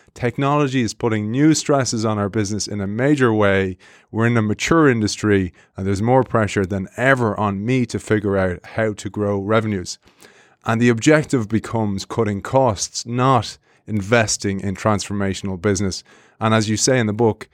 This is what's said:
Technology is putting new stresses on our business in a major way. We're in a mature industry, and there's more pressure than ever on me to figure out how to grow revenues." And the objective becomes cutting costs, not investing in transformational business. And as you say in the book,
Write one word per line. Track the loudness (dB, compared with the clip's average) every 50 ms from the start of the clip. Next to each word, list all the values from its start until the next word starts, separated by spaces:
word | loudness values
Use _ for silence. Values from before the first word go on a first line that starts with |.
| _ _ _
Technology | -6 -6 -4 -4 -2 -2 0 0 0 0 0 0 -2 -2
is | -2 -4
putting | -4 -2 -2 -2 -2 -2 -2
new | 0 2 4 4 4
stresses | 2 2 0 0 0 0 -2 -2 -2 -2
on | -2 0 0
our | -2 -2
business | -2 -2 -2 -2 -4 -6 -6
in | -6 -6 -6
a | -6 -6
major | -4 -2 0 2 2 4 4 4 4
way. | 4 4 4 4 2 0 -2 -4 -8 _ -20 -20 _ _ _
We're | -4 0 0
in | 2 2
a | 2 0
mature | 0 -2 -2 -2 2 2 4 4 4
industry, | 4 2 0 -2 -2 -2 0 2 2 2 2 0 -4 _ _ _ _
and | -8 -4
there's | -2 -2 0 0
more | 2 2 2 2
pressure | 2 0 0 0 0 0 0 -2
than | 0 -2 -4 -6 -6 -6
ever | -2 2 2 2 2 2 0 0 0
on | -2 -2 -2 -2 -2
me | -2 0 0 -2
to | -2 -4 -6
figure | -2 0 0 0 2 2 0
out | 2 0 0 -2 -4 -10 -10 -4
how | -4 -2 -2 -4
to | -6 -10 -10
grow | -6 -4 -2 -2 -2 -2
revenues." | 0 0 0 2 2 0 -2 -4 -6 -8 -12 -16 _ _ _ _ -20 -20 _ _ _ _ _ _ _
And | -4 0 2
the | 4 4
objective | 2 4 4 4 4 4 2 0 -2 -2 -2 -2
becomes | -2 -4 -2 -4 -4 -4 -2 -2 -4 -6 -8
cutting | -6 -4 -2 -2 -2 -2 -4 -4
costs, | -2 2 2 2 2 0 -2 -4 -8 -8 -10 -10
not | -6 -2 0 2 2 2 2 0 -2 -8 -16 _ _ _ _ _
investing | -6 -4 -4 0 2 2 2 2 2 -2 -4 -4 -4 -4 -4
in | -4 -6 -6
transformational | -2 0 0 0 0 -2 -4 -4 -4 -2 -2 -4 -4 -6 -8 -6 -2
business. | 0 0 0 0 0 -4 -4 -6 -12 _ _ _ _ _ _ -4
And | 0 2 2
as | 2 2 0
you | -2
say | 0 0 2 2 2
in | 0
the | 0 0
book, | 2 2 2 0 -2 -6 -18